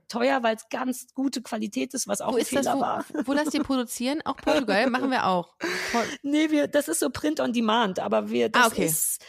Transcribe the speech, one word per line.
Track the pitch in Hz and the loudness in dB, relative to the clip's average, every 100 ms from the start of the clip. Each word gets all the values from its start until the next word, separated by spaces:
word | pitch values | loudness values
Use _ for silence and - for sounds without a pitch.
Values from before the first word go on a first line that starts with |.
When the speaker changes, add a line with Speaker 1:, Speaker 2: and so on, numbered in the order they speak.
| - | -8
Speaker 1:
teuer, | 220 254 269 | 0 2 2
weil's | 233 220 - | 0 -2 -6
ganz | 240 254 247 - | -6 -4 -6 -8
gute | - 269 254 | -4 -4 -4
Qualität | - 226 214 262 262 | -6 -6 -4 -4 -4
ist, | 254 196 | -4 -4
was | 202 | -2
auch | 214 | 0
Speaker 2:
Wo | 247 | 0
Speaker 1:
ein | |
Speaker 2:
ist | - 262 | 0 0
das? | 254 | 2
Speaker 1:
Fehler | 277 | 0
Speaker 2:
Wo, | |
Speaker 1:
war. | - - - 302 247 | 0 -2 -4 -4 0
Speaker 2:
wo | |
lasst | 285 302 | 0 0
ihr | 294 | -2
produzieren? | 277 269 233 - 247 302 - | 0 -2 -2 -4 -2 -2 -4
Auch | - | -2
Portugal? | - 302 220 196 262 | 0 2 2 2 2
Machen | 247 269 | 2 0
wir | 254 - | 2 2
auch. | 180 - _ 349 359 - | 0 -2 _ -4 -4 -2
Por- | 240 220 | -2 -2
Speaker 1:
<laughs> | 285 | -4
Nee, | 277 294 311 | 0 2 4
wir, | 302 285 | 2 2
das | 294 - | 0 0
ist | - | 0
so | 285 | -2
Print | - 302 311 | -2 -2 0
on | 254 | 0
Demand, | 240 220 233 208 180 | 0 2 2 2 0
aber | 208 214 208 | 0 0 2
wir, | 240 226 | 0 2
Speaker 2:
Ah, | 220 | 4
Speaker 1:
das | 226 | 4
Speaker 2:
okay. | - 165 | 2 0
Speaker 1:
ist | 160 - - | 0 -2 -4